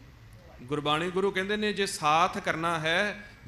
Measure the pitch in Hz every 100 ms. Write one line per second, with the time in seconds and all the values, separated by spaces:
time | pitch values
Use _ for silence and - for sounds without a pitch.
0 | - - - - - - 127 147 147 156
1 | 175 180 196 190 196 214 208 196 196 -
2 | 151 156 185 202 185 156 170 165 160 175
3 | 208 202 - -